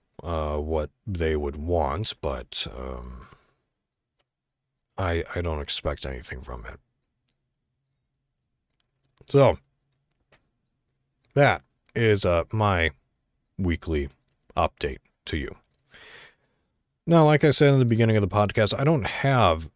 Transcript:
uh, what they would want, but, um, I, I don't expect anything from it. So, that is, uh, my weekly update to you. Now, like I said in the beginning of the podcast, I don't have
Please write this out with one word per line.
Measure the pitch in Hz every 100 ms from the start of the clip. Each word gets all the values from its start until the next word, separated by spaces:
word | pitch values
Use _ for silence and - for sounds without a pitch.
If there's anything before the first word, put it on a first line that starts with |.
| _ -
uh, | 80 82 76 76
what | 76 78 73 _ -
they | 87 80 78
would | 71 73
want, | 76 87 71 78 113 -
but, | 76 65 60 - -
um, | 55 65 64 62 62 60 _ _ _ _ _ _ _ _ _ _ _ _ _ _ _ _ -
I, | 92 85 -
I | -
don't | 85 76
expect | 71 - - 71
anything | 69 64 - 65
from | 65 64 58
it. | 64 _ _ _ _ _ _ _ _ _ _ _ _ _ _ _ _ _ _ _ _ _ _ _ _ -
So, | 139 127 - _ _ _ _ _ _ _ _ _ _ _ _ _ _ _ _ _
that | 139 135 87 _ _ _ 117
is, | 117 101 92
uh, | 87 82
my | 107 104 90 82 - _ _ _ _ _ -
weekly | 92 80 - 76 69 _ _ _ _
update | - 78 - 73 - _ _
to | - 78
you. | - - _ _ _ - - - - _ _ _ _ _ _ _ -
Now, | 165
like | 151 151
I | 151
said | - 143
in | 135
the | 120
beginning | 113 113 110
of |
the | 101
podcast, | 104 104 - 104 -
I |
don't | 139 160 95
have | - 139 127 98 80 78